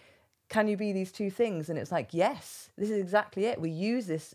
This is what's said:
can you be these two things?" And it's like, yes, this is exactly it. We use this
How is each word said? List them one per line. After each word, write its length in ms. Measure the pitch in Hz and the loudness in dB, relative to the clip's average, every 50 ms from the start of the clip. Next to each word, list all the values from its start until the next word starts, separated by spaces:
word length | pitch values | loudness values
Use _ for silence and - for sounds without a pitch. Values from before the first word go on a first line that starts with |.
| - - _ _ _ _ _ _ _ - | -20 -20 _ _ _ _ _ _ _ -2
can 180 | - 220 214 214 | 2 2 4 4
you 80 | 208 | 2
be 160 | 190 214 208 196 | 0 0 0 0
these 200 | 190 190 185 - | 0 -2 -2 -2
two 180 | - 214 196 | -2 -2 -2
things?" 400 | 190 - 233 226 190 165 151 160 | 0 2 2 2 0 -2 -4 -4
And 80 | 170 147 | -4 -4
it's 140 | 104 - 180 | -4 -2 -2
like, 200 | 165 123 - - | -2 -2 0 2
yes, 580 | 165 185 233 285 - - - - - - - _ | 2 2 2 2 -2 -8 -14 -16 -16 -18 -16 _
this 140 | - 202 208 | -4 -2 -2
is 80 | 220 208 | 0 0
exactly 460 | 190 175 190 208 208 - - 190 196 | 0 2 2 2 2 2 0 -2 0
it. 120 | 226 240 - | 0 0 0
We 100 | 160 165 | -2 -4
use 360 | 160 160 190 214 233 254 226 | -2 -2 0 0 0 0 0
this 280 | 185 160 160 - - - | -2 -4 -4 -4 -8 -12